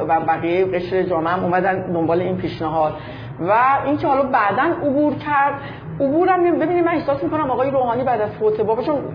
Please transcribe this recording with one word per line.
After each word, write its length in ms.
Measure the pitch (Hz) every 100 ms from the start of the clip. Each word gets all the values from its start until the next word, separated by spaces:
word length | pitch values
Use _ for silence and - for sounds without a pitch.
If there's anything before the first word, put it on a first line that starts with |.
| 156
و 120 | 160
بقیهٔ 440 | 160 160 165 175
قشر 380 | 190 180 180 185
جامعه 300 | 175 165 165
هم 120 | 185
اومدن 480 | 185 180 190 190 185
دنبال 280 | 170 160 170
این 160 | 180 -
پیشنهاد. 580 | 160 - 160 160 156 147 - - - 143
و 120 | 165 220 254 269
اینکه 220 | 269 294 311
حالا 160 | 277
بعداً 400 | 262 254 202 202
عبور 520 | 311 330 294 269 294
کرد، 400 | 269 294 285 285 277 - - - -
عبورم 400 | 277 311 359 359
نمی-، 180 | 349 294
ببینید 260 | 311 359
من 80 | 339
احساس 300 | 311 - 277
می‌کنم 280 | 320 311 285
آقای 200 | 240 269
روحانی 340 | 269 247 233
بعد 160 | 262 226
از 100 | 208
فوت 300 | - 214 214
بابا، 220 | 208 226
چون 140 | 254 285 -